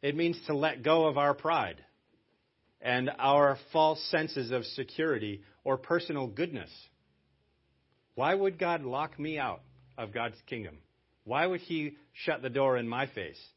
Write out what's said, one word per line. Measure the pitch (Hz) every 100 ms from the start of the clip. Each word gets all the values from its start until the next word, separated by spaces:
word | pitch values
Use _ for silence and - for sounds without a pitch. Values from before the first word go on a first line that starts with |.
It | 143 147
means | 170 165 -
to |
let | 147 156 131
go | 127 165 156
of | 139
our | 143
pride | 139 156 160 101 85 - _ _ _ _ _ _ _ _ _
and | 123 123 127 -
our | 135 143 143 135 -
false | 165 156 156 -
senses | 170 156 147 120
of | 123
security | 113 - 127 - 160 127 107 101 - _
or | - 135
personal | - 170 170 147 131
goodness. | 104 170 139 80 - - _ _ _ _ _ _ _ _ _ _ _ _
Why | - 139
would | 190 196 170
God | 180 170
lock | 135 131 156 -
me | 151 156
out | 131 92 - - _ -
of | 113
God's | 110 117 - -
kingdom? | 120 98 76 _ _ _ _
Why | - 127 175
would | 180
He | 180 165 151 147 _
shut | - - 156
the | 131
door | 123 135 127
in | 117
my | 120 135
face? | - 87 67 -